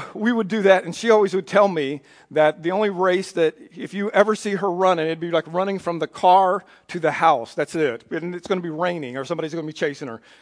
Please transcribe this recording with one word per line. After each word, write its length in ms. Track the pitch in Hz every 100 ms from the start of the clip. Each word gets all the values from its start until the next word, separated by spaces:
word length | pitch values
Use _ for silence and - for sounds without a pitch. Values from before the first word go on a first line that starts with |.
| -
we 180 | - 214
would 160 | 233 190
do 140 | 214
that, 240 | 190 185 170
and 100 | -
she 140 | 233
always 240 | 214 202
would 140 | 190 -
tell 200 | 196 202
me 360 | 165 135 147 - _ _
that 320 | 151 151 151
the 100 | 165
only 200 | 190 214
race 400 | 180 185 190 185
that 240 | 175 156 - 107 -
if 200 | - 196
you 160 | 202
ever 240 | 185 208 214
see 160 | 208
her 200 | 196 196
running, 360 | 175 185 170 160
it'd 120 | 165
be 120 | 170
like 140 | 165 156
running 320 | 170 196 196
from 180 | 175 170
the 100 | 156
car 560 | - 185 190 190 196 - _ -
to 100 | 175
the 120 | 156
house. 440 | 143 165 135 113 -
That's 180 | 147
it. 320 | 165 143 113 -
And 240 | 160 170 175
it's 120 | -
gonna 140 | 185
be 80 | 170
raining, 480 | 156 180 175 127 131
or 80 | 131
somebody's 280 | 165 160
gonna 120 | 160 156
be 80 |
chasing 340 | 151 156 139 139
her, 140 | 113 - _